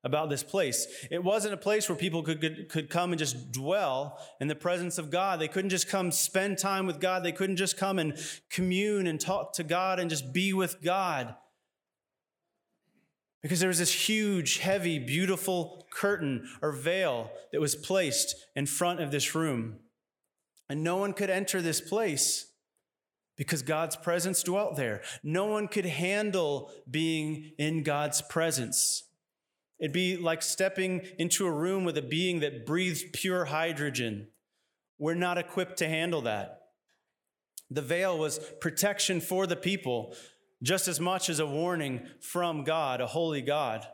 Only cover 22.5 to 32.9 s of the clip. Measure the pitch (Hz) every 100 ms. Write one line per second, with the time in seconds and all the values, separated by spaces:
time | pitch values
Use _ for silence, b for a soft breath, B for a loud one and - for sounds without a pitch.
22.5 | _ _ _ _ _ _ _ _ - 135
23.5 | 156 131 156 160 - - 175 175 180 -
24.5 | 185 208 143 123 104 B B 147 170 208
25.5 | 214 208 208 180 143 175 202 214 190 156
26.5 | 143 - B - 143 165 160 151 151 156
27.5 | - 151 160 151 147 147 - - 165 165
28.5 | 131 113 - - - - _ _ _ _
29.5 | _ _ _ 160 151 185 180 170 165 -
30.5 | - 190 190 185 185 185 - 165 - 190
31.5 | 151 175 196 180 147 135 156 180 170 151
32.5 | 127 117 165 185